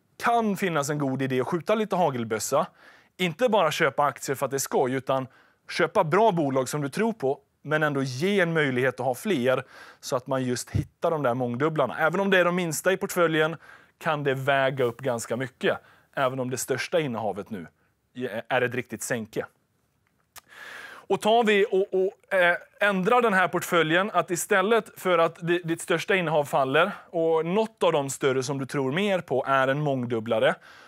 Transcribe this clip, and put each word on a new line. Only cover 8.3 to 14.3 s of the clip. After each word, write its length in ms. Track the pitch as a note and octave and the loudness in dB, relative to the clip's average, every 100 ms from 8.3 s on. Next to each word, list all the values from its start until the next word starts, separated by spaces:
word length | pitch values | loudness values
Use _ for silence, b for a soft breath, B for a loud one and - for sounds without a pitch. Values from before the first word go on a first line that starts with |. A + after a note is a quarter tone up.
| G3+ | 2
en 120 | E3+ | 2
möjlighet 480 | E3 C#3+ B2 C3 - | 2 0 0 0 -2
att 60 | C3 | -4
ha 80 | |
fler, 500 | B2 G#3+ D3+ B2 C3 B B B B | -4 -2 0 2 0 B B B B
så 160 | - B2+ | -6 -6
att 100 | C#3 | -2
man 160 | C3+ | -4
just 280 | B2+ A#2+ - | -2 -4 -4
hittar 400 | - - _ E3+ | -4 -6 _ -2
de 120 | D#3 | 0
där 120 | B2+ | 0
mångdubblarna. 640 | B2 B2 A#2+ D#3 D#3 B2 E2 | 0 -2 -2 -2 0 -2 0
Även 220 | D#3 F3+ | 0 0
om 100 | G3 | 2
det 80 | F#3 | 4
är 60 | |
de 120 | F3 F3+ | 4 0
minsta 360 | E3+ D3 F#3 | -2 -2 0
i 40 | F#3+ | 0
portföljen 600 | G3 F3+ E3 D#3+ D#3 D#3+ B B B _ | -2 0 2 2 0 -2 B B B _
kan 260 | E3+ D3 | -4 -2
det 100 | C#3+ | -2